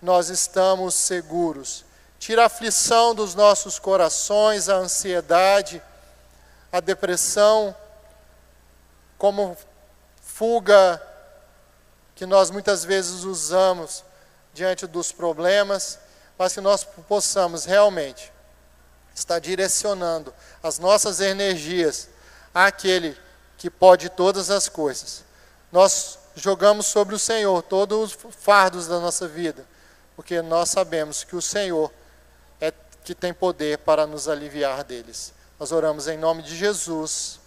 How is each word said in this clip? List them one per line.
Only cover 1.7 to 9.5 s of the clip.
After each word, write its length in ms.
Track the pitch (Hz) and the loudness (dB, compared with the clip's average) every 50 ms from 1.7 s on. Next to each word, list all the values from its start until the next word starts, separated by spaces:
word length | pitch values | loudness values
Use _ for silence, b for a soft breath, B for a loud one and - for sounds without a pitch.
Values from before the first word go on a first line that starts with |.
| - - - b b b b b b b | -14 -14 -16 b b b b b b b
Tira 240 | - - 220 226 | -8 -2 4 4
a 40 | 233 220 | 4 4
aflição 640 | - - 220 226 196 - - - 233 226 233 233 233 | 4 -2 -6 -4 -2 -2 0 2 4 4 4 4 2
dos 220 | 214 214 196 170 | 0 -4 -6 0
nossos 420 | 185 208 208 202 - - 202 - - | 6 6 6 6 6 0 -8 -10 -8
corações, 920 | - 196 190 190 175 160 - - - - 208 208 214 214 214 208 180 185 | -2 0 2 2 2 2 0 -2 -4 -2 2 2 4 4 2 0 0 0
a 100 | 196 185 | 0 -2
ansiedade, 1000 | 185 180 - - - 196 180 175 165 - 165 175 185 190 196 202 196 196 175 170 - - - - - _ _ _ _ _ b b b b b b b b | 0 -2 -4 -4 -4 -2 -4 -4 -2 2 2 4 4 6 4 2 2 -2 -10 -16 -18 -20 -20 -20 -20 _ _ _ _ _ b b b b b b b b
a 80 | - 180 | -6 -6
depressão, 960 | 175 175 190 185 - 185 180 170 - - - 208 208 208 214 220 214 202 185 - - - - - - - - - - _ - _ - _ _ _ _ _ _ _ _ _ _ _ _ _ _ | -2 -2 -4 -4 -2 -4 -2 -2 -2 -2 0 4 4 4 4 4 0 -2 -6 -12 -20 -20 -20 -20 -20 -20 -20 -20 -20 _ -20 _ -20 _ _ _ _ _ _ _ _ _ _ _ _ _ _
como 400 | _ - 202 196 202 208 185 | _ 0 0 2 2 -4 -4